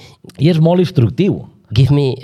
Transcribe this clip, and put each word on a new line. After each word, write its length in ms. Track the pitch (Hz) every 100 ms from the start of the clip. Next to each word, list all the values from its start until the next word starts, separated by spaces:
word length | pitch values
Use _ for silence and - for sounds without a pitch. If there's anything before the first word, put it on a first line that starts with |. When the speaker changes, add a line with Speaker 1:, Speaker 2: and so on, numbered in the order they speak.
| - _ - -
Speaker 1:
I 120 | 147
és 80 | 170
molt 220 | 160 180
instructiu. 640 | 175 - 117 - 185 90 - _ -
Speaker 2:
Give 240 | 110 135 143
me 220 | 135 -